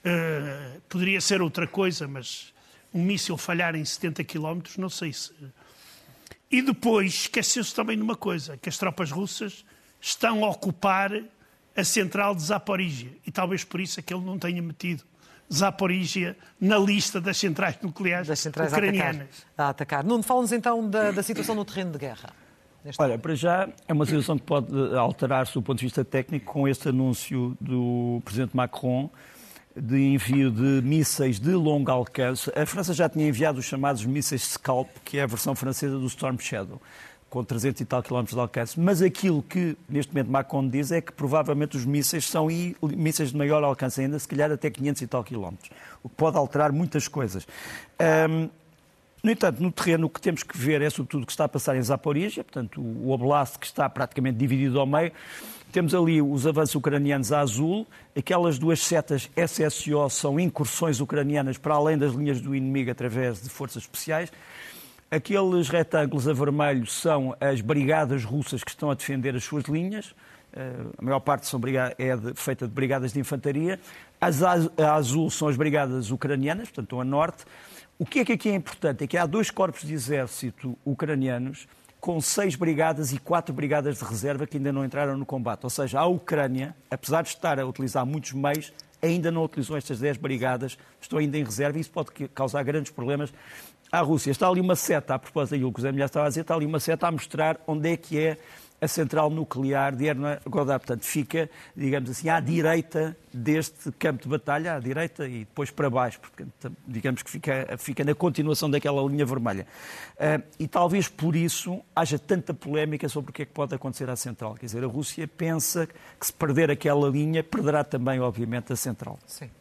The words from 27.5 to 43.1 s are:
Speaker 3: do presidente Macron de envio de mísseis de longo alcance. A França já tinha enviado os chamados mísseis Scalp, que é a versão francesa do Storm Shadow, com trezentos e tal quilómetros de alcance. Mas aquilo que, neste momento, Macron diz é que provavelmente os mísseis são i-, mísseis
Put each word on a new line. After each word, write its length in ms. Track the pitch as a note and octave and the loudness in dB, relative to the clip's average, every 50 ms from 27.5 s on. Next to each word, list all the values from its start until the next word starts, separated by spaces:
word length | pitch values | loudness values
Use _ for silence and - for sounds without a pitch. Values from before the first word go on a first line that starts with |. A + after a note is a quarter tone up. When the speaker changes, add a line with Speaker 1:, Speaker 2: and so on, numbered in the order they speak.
| B2+ - | -4 -6
Speaker 3:
do 640 | - C3 B2+ B2 B2 A#2+ B2 A#2+ A#2+ A#2+ A#2+ A#2+ | -6 -2 0 0 2 2 0 0 0 0 -2 -2
presidente 320 | - - G2 A#2 C3 A2+ - | -4 -4 -2 -2 -2 0 0
Macron 560 | B2+ B2 A#2+ - - - B2+ B2 B2+ C#3 D#3 - - - - - - - - - - - _ - | 0 0 0 -2 -4 -2 0 0 0 -2 -4 -8 -16 -20 -20 -20 -20 -20 -20 -20 -20 -20 _ -12
de 200 | A#3+ - A2+ C3 | -8 -4 0 4
envio 540 | C3+ C#3 C#3 C#3 C3 F#2+ G#2+ C3+ C#3 C3+ C3 | 4 6 6 4 4 2 2 4 4 4 4
de 300 | A2+ G#2+ B2+ C#3 C#3 C3+ A#2+ | 4 4 4 4 4 4 2
mísseis 540 | C3+ D3+ D#3+ C#3+ - - - C#3 C3 A#2+ F#2+ | 2 4 4 2 2 2 2 2 2 2 2
de 120 | A#2 D#3+ | 2 2
longo 380 | F#3+ F3+ D#3 D3+ D3+ D3 C3+ C3 | 4 4 4 4 4 2 2 2
alcance. 600 | C3 B2+ A#2+ - - - B2+ B2 C3 B2+ - C#3 - | 2 2 0 -2 -2 0 0 0 0 -2 -4 -4 0
A 100 | - D3+ | 0 -2
França 300 | D3+ - - F3 F3 E3+ | 0 -2 -4 -2 -2 2
já 140 | F3 F3 D3+ | 2 2 2
tinha 180 | - D#3 D3+ | 4 2 2
enviado 320 | D3+ C3+ G#2+ D#3+ D#3 C#3 B2+ | 2 4 4 2 2 2 0
os 60 | B2 | -4
chamados 400 | - C#3 C3+ C3+ C#3 C#3 A2+ G#2+ | -4 -4 0 0 0 0 0 0
mísseis 380 | B2 C3+ D3 C3 - D3 B2 | 0 0 0 0 0 -2 -2
Scalp, 460 | - - - - - - C3 B2+ C3 - - - - | -2 -4 -6 -4 -2 0 0 0 0 -4 -10 -18 -12
que 140 | - - C#3+ | -6 -2 -2
é 40 | |
a 40 | C#3 | -2
versão 280 | B2 A#2 A2+ - C#3+ C3+ | -2 -2 -2 -2 -2 -2
francesa 440 | - C3+ C3 C3 - D3 C#3+ C3+ C3+ | -2 -2 -4 -2 -2 -2 -2 -2 -2
do 80 | C3 | -2
Storm 320 | B2 - - - C3 B2+ A#2+ | -4 -4 -4 -4 -2 -2 -2
Shadow, 420 | - - C3+ G#2+ G2 F2+ - - - - - - - - - _ _ _ | -4 -6 -4 -6 -6 -6 -10 -16 -18 -20 -20 -20 -20 -20 -20 _ _ _
com 140 | - B2 | -6 -6
trezentos 380 | A#2 - A#2 A#2 A2 C#3 B2 - | -4 -2 -2 0 0 0 0 -2
e 40 | A#2+ | -4
tal 160 | - C3 B2 | -2 -2 -2
quilómetros 360 | A#2+ - B2 B2 A#2 - - | -2 -2 -2 -2 -2 -2 -2
de 40 | B2 | -2
alcance. 380 | A#2+ A#2 - B2 A#2 A2+ - E3 | -2 -2 -2 -4 -4 -4 0 2
Mas 240 | E3+ F#3+ G3+ D#3+ | 4 4 6 6
aquilo 400 | F#3+ F3+ - - G3 F#3+ D#3+ D3 | 4 4 4 2 2 2 2 2
que, 340 | C#3 - - F#3 F3+ E3 D3+ - - - | 0 -2 -2 0 0 0 -2 -6 -8 -4
neste 240 | D3 C#3+ C#3+ - | -2 -2 -2 0
momento, 180 | - C#3+ B2+ A2 | -2 -2 0 2
Macron 380 | C3 C3+ C3 - - C#3 C3+ C3 | 0 0 0 0 -2 0 0 0
diz 240 | A#2+ C#3 D3 B2+ | 0 0 0 0
é 80 | E3+ E3+ | 0 -2
que 120 | D#3+ - | -2 -4
provavelmente 640 | - - D3 C3+ C#3 D#3 D3 C3 D3 D3 D3+ D3 - | -8 -4 -2 2 2 2 2 2 2 0 0 -2 -2
os 80 | C#3 A#2+ | -2 -2
mísseis 440 | C3 C#3+ D3 C#3 - - D#3+ C3 - | 0 0 2 0 0 -2 -2 -4 -2
são 200 | - E3 D#3 D#3+ | 0 0 0 0
i-, 280 | E3 E3+ F3 F3+ F3 - | 0 -2 -4 -4 -4 -4
mísseis 500 | - D3+ - - D#3+ D#3 | -4 -4 0 0 0 0